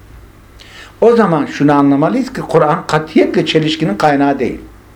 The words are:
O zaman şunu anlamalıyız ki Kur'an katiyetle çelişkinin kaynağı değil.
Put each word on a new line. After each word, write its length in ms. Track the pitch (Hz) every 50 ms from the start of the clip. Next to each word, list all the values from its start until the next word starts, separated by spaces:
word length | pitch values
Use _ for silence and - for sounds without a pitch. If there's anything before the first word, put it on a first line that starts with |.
| - - - - - - - - - - - - - - - - - - - -
O 140 | 202 226 240
zaman 300 | 233 214 180 165 147 135
şunu 280 | 120 - - 143 147 143
anlamalıyız 600 | 143 143 143 139 135 151 170 208 262 247 - -
ki 80 | -
Kur'an 460 | 151 - - 165 165 147 156 180 -
katiyetle 580 | - - 156 156 - - 339 294 - - 190 156
çelişkinin 500 | - - 160 156 147 147 - 160 180 202
kaynağı 440 | - 160 151 143 139 143 143 139 135
değil. 200 | 127 98 - - - - - - - - -